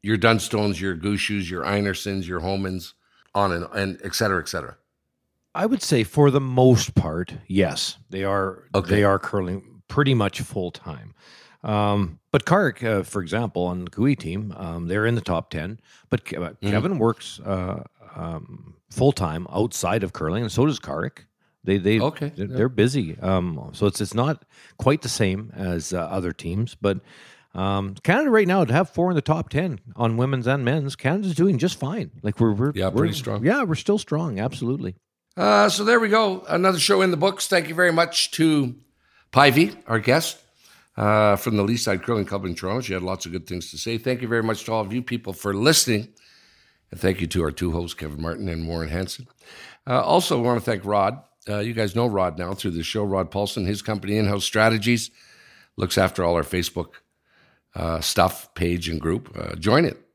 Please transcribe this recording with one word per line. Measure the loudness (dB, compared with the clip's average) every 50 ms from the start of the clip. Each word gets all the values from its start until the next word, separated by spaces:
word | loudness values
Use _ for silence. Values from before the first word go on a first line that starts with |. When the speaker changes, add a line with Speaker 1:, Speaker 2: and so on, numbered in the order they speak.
Speaker 1:
Your | 0 0 0
Dunstones, | 4 6 4 4 4 0 -2 0 0 0 0 0 -2
your | -4 -4 -4
Gushus, | -2 -2 -2 -2 -2 -2 -2 -4 -4 -4 -6
your | -6 -6 -2
Einersons, | -2 0 0 0 0 -2 -4 -4 -4 -4 -4 -4
your | -4 -6 -4
Homans, | -2 -2 -2 -2 -2 -4 -6 -6 -8 -12 _ _ _ _ _ _ _ _ _
on | 0 2 2
and, | 0 -2 -4 -6 -4
and | -4 -4 -4 -4 -8 -10
et | -8 -4
cetera, | -2 0 2 0 0
et | -2
cetera. | -4 -8 -8 -8 -10 -16 _ _ _ _ _ _ _ _ _ _ _ _ _ _ _ _
Speaker 2:
I | -2 0
would | 0 0 -2
say | 0 0 2 0 0
for | 0 4 6 6 6
the | 6 2
most | 0 2 4 6 8 8 8 6 4 2 0
part, | 0 0 0 -4 -4 -6 -6 -8 -16 -10
yes, | -2 2 2 2 2 0 -4 -6 -6 -8 -12 -18 _
they | -8 -6 -4
are. | -2 0 0 -2 -2 -6 -10 -12 _ -2
Speaker 1:
Okay. | -2 0 2
Speaker 2:
They | 2 4 4
are | 4 4 2
curling | 0 -2 -4 -2 -2 -2 -6 -8 -10 -16 -20 -20 _
pretty | -4 0 0 2 4 4
much | 2 2 0 -2 -6
full | -10 -8 -6 -6 -6 -8
time. | -10 -12 -14 -14 -14 -14 -16 -20 -20 _ _ -20 -20 -20 -20 _ _ _ -6
Um, | -2 0 0 2 2 2 0 0 -2 -6 _ _ _
but | -2 -2 2
Kark, | 2 2 4 2 0 -2 -2 -2
uh, | 0 0 0 -2
for | -2 -6 -6
example, | -4 -2 -2 -2 -2 -2 -2 -2 -2
on | -2 -2 -4 -8
the | -10
Kui | -4 0 2 2 0
team, | 0 -4 -6 -6 -6 -6 -8 -10
um, | -10 -10 -8 -8 -6 -4
they're | -2 0 0 2
in | 2 0
the | 0
top | -2 -2 -2 -2 -2 _
ten. | -8 -8 -8 -8 -10 -14 _ _ -20 _ _ _
But | -4 -4 _
Ke-, | -8 -8
uh, | -8 -8 -8
Speaker 1:
Mm-hmm. | -10 _ -2 0
Speaker 2:
Kevin | 0 2 0 0 0 2
works, | 2 2 0 -2 -10 -16 -16 -12
uh, | -6 -4 -4 -4 -4 -4 -6 -8 -10 -16 _ _ -20 -18 -12
um, | -10 -10 -8 -8 -10 -12 -14 -18 -20 -20 -20 -20 _ _ _
full | -2 4 4 4
time | 4 2 -2 -2 -2 -6 -8 -4
outside | -2 0 0 0 -2 -4 -2 0 0 0 -2
of | -4 -6
curling, | -4 -4 -2 -2 -2 -4
and | -2
so | 0 2 2
does | 2 0 -2
Kark. | -6 -8 -6 -6 -6 -6 _ -14 _ _ _ _ _ _ _ _ -2
They, | 0 0 2
they, | 4 2 2 4
Speaker 1:
Okay. | 2 0 -2 -4 -8 -8 -6
Speaker 2:
they're, | -8 -8
Speaker 1:
Yeah. | -6 -2
Speaker 2:
they're | 0 0 0
busy. | 4 4 2 4 4 0 -2 -4 -6 -4
Um, | -2 0 2 2 0 -2 -4 -8 -10 -12 -4
so | 0 0
it's, | 0 0 -2
it's | -6 -4 -2
not | -2 0 0 -2 -6 _ _ _ -20 -20 -20 _
quite | 0 2 2 2 2
the | -2 -6
same | -2 0 0 0 0 -2 -6 -12 -10
as, | -6 -4 -4 -4 -4 -4 -4
uh, | -4 -4
other | -4 -2 -4 -4 -4 -4
teams, | -8 -8 -8 -6 -4 -4 -4 -4 -4 0
but, | 0 0 0 0 _ -16 -20 -20 -20 -20 -20 _ _ _ -6
um, | -4 -2 0 0 -2 -4 -6 -10 -4 0
Canada | 2 2 4 4 4
right | 4 4 4
now | 4 4 2 2
to | 4
have | 2 2 2 0
four | 0 0 0 2
in | 0
the | 0
top | 0 0 -2 -2 -2 -4
ten | -4 -4 -2 -2 -6 -10 _ -18 -4
on | -2 0 0 2
women's | 0 0 0 0 -2 0
and | 0 0 0 0
men's, | 0 0 0 -2 -4 -8
Canada's | -4 -2 -2 -2 0 -2 -2 0
doing | 2 2 2 2
just | 2 0 -2 -2 -4
fine. | -6 -6 -4 -6 -8 -10 -12 -6
Like | -6 -6 0 2
we're, | 2 2 4
we're, | 2 0 0 0
Speaker 1:
Yeah, | 0 -2 0
Speaker 2:
we're | 0 0
Speaker 1:
pretty | 0 0 -2
strong. | -4 -6 -6 -6 0 0
Speaker 2:
Yeah, | 0 2 2 0
we're | -2 -2
still | -2 0 0 0
strong. | 0 -2 -4 -4 -4 -4 -4 -4 -4
Absolutely. | -4 -4 -4 -4 -4 -4 -4 -4 -6 -10 -10 _ _ _ _ _ _ _ _
Speaker 1:
Uh, | 0 2 4 6 6 6 4
so | 2 0 2
there | 4 4 4
we | 4
go. | 4 4 4 2 2 -2 -4 -4
Another | -2 0 2 2 2 2 2
show | 2 2 4 4
in | 4 2
the | 2
books. | 2 2 0 0 -2 -2
Thank | 0 2 0 0
you | 0 0
very | 2 4 4
much | 6 4 2 2 2 -2 -2 -2
to | 0 2 4 4 4 4 2 -2 -4 -10 _ _ _ _ _ _ _ _ _ _
Pivy, | 6 8 8 8 8 6 4 4 0 -10 -6
our | -2 -2 0
guest, | 2 4 2 2 2 -2 -8 -12 _ _ _ _ _ _ -20 _ _ _ _
uh, | 0 2 4 4 6 6 4 4
from | 2 0 -2 0
the | 0 0
Leaside | 0 0 -2 0 -2 -2 -2 -2
Curling | -2 -2 -2 -2
Club | -2 -6 -6 -6
in | -6 -8
Toronto. | -6 -6 -4 -4 -4
She | -4 -6 -6
had | -6 -4
lots | -6 -6 -6 -8
of | -10
good | -10 -10 -10
things | -8 -10 -10 -10 -12
to | -12
say. | -10 -6 -6 -6
Thank | -4 -2 -2 -4 -2
you | -2
very | -2 0 0 0
much | 0 -2 -4 -4
to | -4 -2
all | -2
of | -2 -2
you | -4 -6
people | -4 -4 -6 -6 -6 -8 -10
for | -6 -4 -2 -2
listening. | 2 2 4 4 4 2 2 0 -2 -2 -6 _ _ _ _ _ _ _ _ _ _ _ _ _ _ _ _
And | -10 0
thank | 0 0 0 0
you | -4
to | -2 -2 -2 -2
our | -2
two | -2 -2 -4 -2
hosts, | -2 -2 -4 -6 -10
Kevin | -10 -10 -10 -8 -6
Martin | -6 -6 -6 -6 -6 -6
and | -6 -6 -6
Warren | -4 -4 -4 -4 -4
Hansen. | -4 -4 -4 -6 -8 -14 -14 _ _ _ _ -20 -20 -20 -20 -20 -20 _ _
Uh, | 0 0 0
also, | 2 4 2 2 4 2 0 2
I |
wanna | 2 2 2 2
thank | 0 -2 -4 -2 -2
Rod. | 0 2 2 2 2 0 -4 -16 _ _ _ _
Uh, | -6 -4 -4
you | -4 -4 -2
guys | -2 -2 0 0
know | 0 0
Rod | 2 2 0 0 0 -2
now | -4 -6 -6 -6
through | -4 -4 -4
the | -2 -2 -4
show. | -4 -2 -2 -2
Rod | 0 0 0 -2 -2
Paulson, | -2 -2 -2 -2 -2 -2 -2
his | -2 -2 -4
company, | -4 -6 -6 -4 -2 0 0
In-House | 2 2 2 0 0 -2
Strategies, | 0 4 6 6 6 6 4 2 2 2 2 0 -6 _ _ _ _ _ _ -20 -20 -20 _ _ _ _
looks | -4 -4 0 2
after | 2 2 2 2 0 2
all | 2 2
our | 2 0
Facebook, | 0 -2 -2 -2 -2 -4 -6 -8 -8 -12 -20 _ _ _ _ _ _ _ _ _ _ _ _ _ _ _
uh, | -6 -2 -2 -2 -2
stuff, | -2 -2 4 4 4 4 2 -4 -16 _ _
page, | -2 0 0 0 -2 -4 -4
and | -6 -4
group. | -2 -2 -2 -2 -4 -10 -12
Uh, | -10 -10 -10 -10
join | -2 2 4 4 4 4
it. | 2 -2 -8 _ _ _